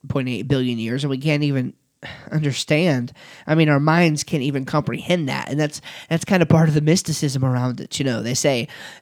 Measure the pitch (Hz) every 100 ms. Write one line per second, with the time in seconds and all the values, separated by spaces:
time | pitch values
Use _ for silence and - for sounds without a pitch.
0 | - 139 127 113 127 135 127 117 113 123
1 | 143 135 151 147 147 135 127 - _ _
2 | - - - 156 147 123 - 151 180 131
3 | 120 - - - - 160 156 139 151 165
4 | 170 151 - 160 131 139 131 151 143 131
5 | - 175 139 135 - 143 147 - - -
6 | - 165 - 190 160 165 160 151 147 180
7 | - 151 147 131 131 123 127 123 - -
8 | 135 117 113 120 147 127 110 - - -